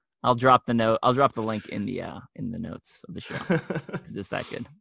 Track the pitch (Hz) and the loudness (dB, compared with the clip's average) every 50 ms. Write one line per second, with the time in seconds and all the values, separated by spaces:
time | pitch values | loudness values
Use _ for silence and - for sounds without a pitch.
0 | _ _ _ _ - 123 123 113 123 131 127 123 - - 120 117 113 113 113 - | _ _ _ _ 2 2 4 6 6 8 8 6 6 2 2 2 4 4 4 4
1 | - 123 123 131 139 127 - 117 107 110 110 107 - - - 107 101 101 95 90 | 4 2 4 4 4 2 2 -2 -4 -4 -4 -6 -8 -8 -8 -8 -6 -6 -6 -8
2 | 87 87 - - - - _ - 104 92 92 90 90 82 85 - - - - - | -8 -10 -12 -14 -16 -16 _ -12 -10 -8 -8 -8 -8 -10 -10 -12 -14 -18 -20 -18
3 | - - 85 98 - - - - - - 185 151 - - 180 160 - - - - | -18 -16 -14 -14 -12 -10 -10 -6 -2 0 0 0 -2 -4 -8 -8 -8 -8 -10 -10
4 | - - - 101 98 - - 95 - - - - 120 135 147 202 | -10 -10 -10 -10 -8 -6 -6 -8 -6 -8 -10 -10 -12 -12 -16 _